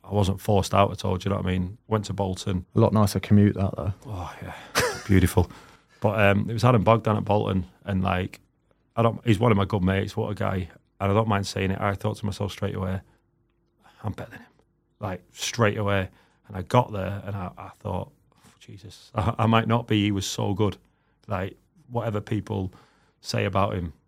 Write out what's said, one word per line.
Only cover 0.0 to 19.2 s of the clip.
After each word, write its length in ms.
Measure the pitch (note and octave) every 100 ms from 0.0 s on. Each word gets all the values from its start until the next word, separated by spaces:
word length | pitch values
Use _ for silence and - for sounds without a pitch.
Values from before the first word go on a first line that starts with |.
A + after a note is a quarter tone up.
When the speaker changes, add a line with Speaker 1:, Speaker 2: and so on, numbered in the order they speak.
Speaker 1:
I 100 | -
wasn't 260 | G2+ F#2+ G2
forced 340 | - G2+ F2
out 160 | G2+ G2+
at 120 | G2
all, 140 | G2 F#2
do 100 | G2
you 40 |
know 60 | G2
what 60 | F#2
I 40 |
mean? 260 | F#2 F2+ A2 -
Went 180 | G#2+
to 80 | G#2
Bolton. 520 | F#2+ F#2+ F#2 - F2+ -
Speaker 2:
A 40 | A2
lot 140 | A2+
nicer 260 | G#2+ G2+ F#2
commute, 360 | - G#2 G2+
that, 200 | - F#2+
though. 180 | - F2 -
Speaker 1:
Oh, 280 | - F#2+ E2+ -
yeah. 120 | - - - -
<laughs> 260 | B4 G4
Beautiful. 440 | - F#2+ F2 - F2 - - - _ _
But, 200 | G#2 G#2
um, 280 | G2+ G2+ G#2
it 40 |
was 100 | A2+
Adam 200 | A#2+ A#2+
Bogdan 340 | F#2+ A2+ A2 G#2
at 80 |
Bolton, 400 | G2 G#2 G#2 F#2+ F2 _
and, 200 | - F#2+
like, 360 | F#2+ F2+ F#2+ - _ _ _ _ _
I 60 | -
don't, 180 | A#2 G#2+
he's 140 | A#2 G2
one 120 | A#2+
of 60 | G2+
my 80 |
good 180 | G2 G#2
mates, 320 | F2+ F#2+ G2+
what 140 | - A2
a 60 |
guy. 340 | G2+ G2+ F#2+ F2+ - _ _
And 100 | G2
I 20 |
don't 140 | G2+ A2
mind 200 | G2+ G2
saying 240 | G2 F#2+
it, 100 | G2
I 120 | G#2
thought 220 | F#2+ G#2+ G#2+
to 80 |
myself 260 | G#2 F#2+ G2+
straight 240 | - G2+
away, 260 | G2 F#2+ F#2 - _ _ _ _ _ _ _ _ _
"I'm 100 | A2
better 180 | - -
than 80 | -
him." 60 | - _ _ _ _ _
Like, 240 | G2+ F2+ _
straight 440 | - - - G#2+ A2
away. 320 | G2+ G2 F#2 _ _ _ -
And 80 |
I 60 | G2
got 320 | F2+ B2 -
there, 280 | G#2 F#2+ G2
and 100 | G2+
I, 160 | G2+ F#2 F2+
I 120 | F#2 -
thought, 280 | G#2 F2+ - _ _ _ - _
"Jesus, 500 | - G#2 G2+ - -
I, 220 | A2